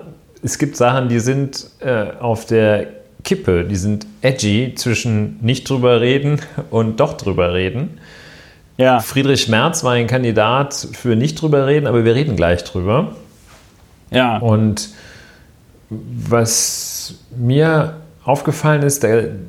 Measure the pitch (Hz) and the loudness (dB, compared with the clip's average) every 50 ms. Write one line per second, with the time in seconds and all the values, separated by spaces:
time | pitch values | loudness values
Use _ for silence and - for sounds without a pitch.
0 | - - - - _ _ - - - 120 - - 147 143 147 - 123 120 131 135 | -18 -20 -20 -20 _ _ -14 -10 -8 -8 -4 -4 -4 -4 0 0 2 2 2 0
1 | 127 120 117 117 110 131 135 139 139 139 - - - - _ _ - 127 123 110 | 0 0 0 0 0 0 0 -2 -2 -4 -6 -12 -14 -16 _ _ -4 -2 -2 -2
2 | 101 - - - 123 117 110 110 - - 113 113 110 107 104 101 - - - - | -4 -6 -8 -6 -4 -2 -2 -4 -2 0 2 4 4 4 2 2 -2 -6 -12 -18
3 | - - _ - - - 190 190 - 95 90 85 87 92 101 90 92 104 107 104 | -20 -20 _ -12 -4 -4 -2 0 0 0 0 0 0 -2 -4 -2 -2 -2 -2 -4
4 | - - - - - 131 131 - 107 104 101 113 131 123 - - - 123 110 - | -6 -12 -8 -2 -2 -2 0 0 0 0 0 0 -2 -4 -6 -6 -4 -2 -2 -2
5 | - 120 107 107 107 104 107 - 113 117 131 127 - - 139 127 123 123 120 113 | -2 0 0 0 -2 -4 -6 -4 -2 -2 -2 -2 -2 -4 0 2 4 4 4 4
6 | 117 123 135 139 139 143 147 143 - - - - 143 - 107 113 113 110 110 - | 4 2 2 2 0 0 -2 -2 -4 -8 -10 -10 -8 -2 0 0 0 0 2 0
7 | 143 156 156 - - 101 90 90 87 87 87 92 92 90 76 120 156 - - - | 0 0 -2 -4 -4 -2 0 0 0 0 0 0 -2 -2 -4 -4 -6 -8 -10 -14
8 | - - - - - - - - - - - _ _ _ _ - 127 131 127 117 | -20 -20 -20 -20 -20 -20 -20 -20 -20 -20 -20 _ _ _ _ 2 4 4 4 2
9 | 107 - - 135 135 135 135 - - 113 107 110 135 170 170 - - 127 123 120 | 0 -2 0 0 2 2 2 2 2 2 2 2 2 0 0 -2 0 0 0 0
10 | 117 107 127 127 123 117 107 110 107 113 123 135 139 139 - - - - - - | 0 0 0 0 0 2 2 2 2 4 2 0 0 -2 -6 -10 -10 -12 -12 -4
11 | - 123 113 110 127 156 156 - 160 156 151 139 135 135 147 151 143 117 120 117 | 0 0 2 2 2 0 -2 -2 0 2 2 2 4 4 2 2 2 2 2 2
12 | 110 117 113 127 151 151 104 87 85 85 85 78 - - - 90 90 98 113 151 | 4 4 2 2 0 0 0 2 2 2 2 0 -2 -6 -6 -4 0 0 0 0
13 | 202 - - - - - - _ - - - - - - _ _ - _ _ _ | 0 -2 -6 -14 -20 -20 -20 _ -20 -20 -20 -20 -20 -20 _ _ -20 _ _ _
14 | _ - 123 123 127 120 113 107 117 113 107 107 110 110 104 104 - - - - | _ -2 0 2 2 2 2 2 2 2 4 4 4 2 0 -2 -6 -12 -16 -20
15 | - - - - - - - - - - _ _ _ _ - _ _ - 110 110 | -20 -20 -20 -20 -20 -20 -20 -20 -20 -20 _ _ _ _ -20 _ _ -14 -14 -14
16 | - 117 120 117 107 - 117 117 113 113 - - - - - - - - - - | -12 -12 -10 -8 -4 0 0 2 2 0 0 -2 -2 -4 -6 -8 -10 -10 -12 -12
17 | - - - - - - 117 123 120 123 131 143 156 160 160 151 131 - - - | -12 -14 -16 -20 -20 -14 -6 -2 0 2 4 4 4 4 2 2 0 -2 -6 -12
18 | - - - - - - 139 143 - 151 - - - 151 151 147 143 143 139 - | -18 -20 -20 -6 -2 -2 -2 0 0 -2 -2 0 0 2 2 2 2 0 0 0
19 | 117 104 113 117 104 95 101 95 87 | 2 2 2 2 2 0 -6 -10 -12